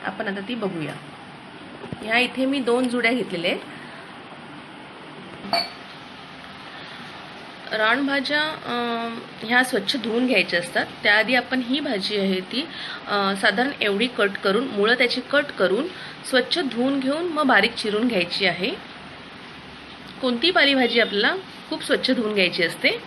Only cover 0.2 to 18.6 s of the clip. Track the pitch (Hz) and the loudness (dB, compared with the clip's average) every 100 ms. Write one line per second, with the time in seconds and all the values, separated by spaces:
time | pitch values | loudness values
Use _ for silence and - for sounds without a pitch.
0.2 | 214 196 196 240 202 170 147 143 - - | -4 -4 -6 -4 -4 -4 -6 -8 -14 -16
1.2 | - - - - - - - - 214 233 | -16 -16 -16 -16 -16 -14 -12 -10 0 2
2.2 | 247 247 262 285 233 240 254 247 233 240 | 2 0 0 2 2 2 2 2 2 2
3.2 | 196 175 170 370 - - - - - - | 0 -2 0 -2 -6 -14 -14 -14 -14 -16
4.2 | - - - - - - - - - - | -16 -16 -16 -16 -16 -16 -16 -16 -16 -16
5.2 | - - 202 - - - - - - - | -14 -12 -4 -2 -2 -8 -16 -16 -16 -16
6.2 | - - - - - - - - - - | -16 -16 -16 -14 -14 -14 -14 -14 -14 -14
7.2 | - - - - - 220 220 247 277 277 | -14 -16 -16 -14 -6 0 2 4 2 0
8.2 | 269 294 311 311 - 240 240 233 233 233 | 0 0 0 -4 -4 -2 -2 -2 -4 -8
9.2 | - - 220 247 254 233 196 277 226 226 | -12 -12 2 4 6 2 0 -2 0 2
10.2 | 254 214 180 175 175 220 - - 226 208 | 4 4 4 2 0 -2 -2 0 4 6
11.2 | 220 254 247 262 240 277 302 214 190 208 | 6 4 2 -2 0 -2 0 -2 0 0
12.2 | 196 185 185 233 320 - - - - 202 | 2 2 0 -4 -4 -8 -10 -10 -2 2
13.2 | 196 196 220 202 262 277 214 196 247 247 | 2 4 4 4 0 2 2 2 0 2
14.2 | 202 196 202 196 269 208 208 247 247 254 | 0 2 2 2 2 2 4 4 4 0
15.2 | - 277 285 - 185 196 339 - - - | 2 2 2 2 2 4 0 -6 -14 -12
16.2 | - 254 240 330 285 226 262 277 262 294 | 2 2 2 0 0 0 0 2 0 0
17.2 | 359 302 285 302 - - 220 208 240 214 | 0 2 6 6 6 2 -2 2 2 2
18.2 | 175 - 190 170 | 0 2 2 2